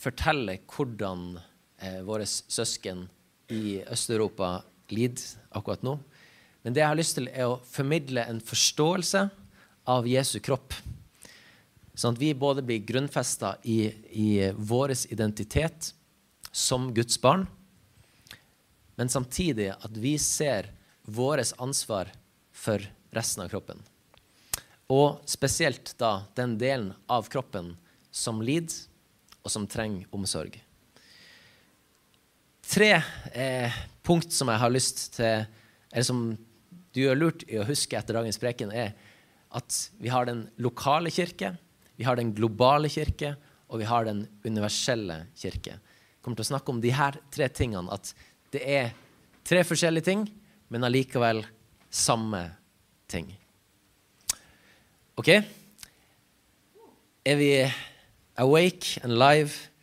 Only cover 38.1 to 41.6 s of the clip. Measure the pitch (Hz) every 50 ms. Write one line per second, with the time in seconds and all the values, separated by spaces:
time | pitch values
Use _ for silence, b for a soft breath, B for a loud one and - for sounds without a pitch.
38.1 | 110 113 117 110 101 - 120 123 120 - 117 101 104 117 117 101 104 b b b
39.1 | b b b b b b b b b 123 - - - - - - - - - 117
40.1 | 127 127 123 123 120 117 110 - - - 120 120 - - - 139 147 160 175 160
41.1 | - - 175 175 - - 190 190 180 -